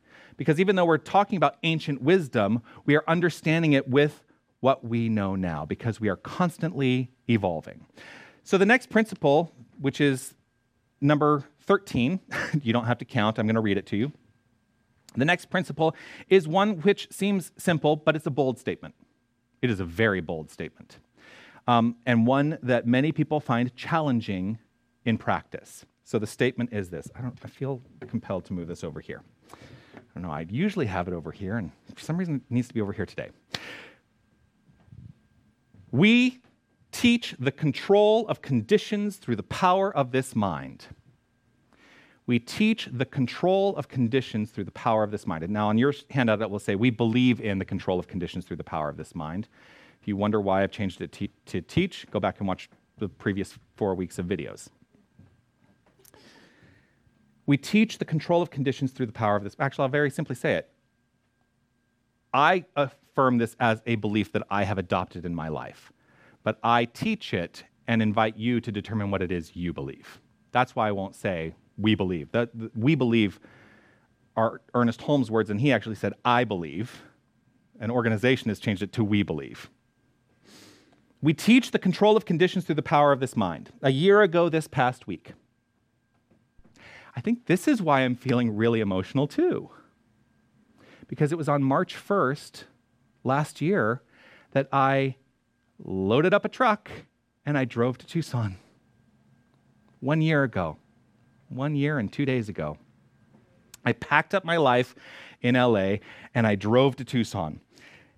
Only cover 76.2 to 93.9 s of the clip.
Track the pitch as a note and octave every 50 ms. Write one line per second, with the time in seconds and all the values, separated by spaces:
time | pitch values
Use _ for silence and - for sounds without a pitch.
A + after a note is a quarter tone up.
76.2 | - B2 B2 A#2+ B2 G#2+ G#2+ F2+ E2+ D#2 C#2 F2 A2+ A#2+ - - - - _ _
77.2 | _ _ _ _ _ _ _ _ _ _ _ - A#2 G#2+ A#2+ B2+ A2+ A#2 A2+ G2+
78.2 | G2 B2+ C3 A#2 - A2+ G2+ - - A#2+ G2+ F2 G#2 F#2+ - - A2 G2+ G#2+ G#2
79.2 | G2 - E2+ D2+ C#2 A#1+ A1 - - - _ _ _ _ _ _ _ _ _ _
80.2 | _ _ _ _ _ _ - - - - - _ _ _ _ _ _ _ _ _
81.2 | - D3 D#3 - - G3+ A#3 C4 A#3+ - - - - F#3 D#3+ - G3+ G#3+ G#3+ A3
82.2 | - - F3 D3+ F3+ F3 - F#3 - - D#3+ D3+ - - E3 D3 D3 D3 C#3 B2+
83.2 | C3 B2 - A#2+ G2+ F2 E2 C2 - - - - - C3+ C3+ C3+ E3 G3 G3+ G#3
84.2 | G#3+ F#3 D#3+ E3+ E3+ E3+ D3+ D#3+ D#3 - - D3+ B2+ B2+ B2 - - - F2+ -
85.2 | - - - - _ _ _ _ _ _ _ _ _ _ _ _ _ _ _ _
86.2 | _ _ _ _ _ _ _ - - _ _ - - - - - - - - B2
87.2 | - A3 A#3+ A#3+ - - E3 F#3 - D4+ D4 A3+ F#3 D#3 C#3+ C3 C3 B2+ B2 -
88.2 | - B2+ B2 A#2+ B2 A#2 G#2+ G#2 A2+ A#2 A#2 A2+ G#2+ G2+ F#2+ F#2 F#2 - - C3+
89.2 | C#3+ D3 - - E4+ F4+ - - - - - - - _ _ _ _ _ _ _
90.2 | _ _ _ _ _ _ _ _ _ _ _ _ _ - - - - - - -
91.2 | D#3 C#3 E3+ E3+ D3+ D3 C#3+ C#3+ C#3 C3 C#3 D#3 F#3 - - - - - G3+ G3
92.2 | D#3 B2+ C#3+ D3 - - - - - - _ _ _ _ _ _ _ _ _ _
93.2 | - B2 C3 C#3+ D3+ - - - C#3+ D#3+ G#3 F#3 A2+ G#2+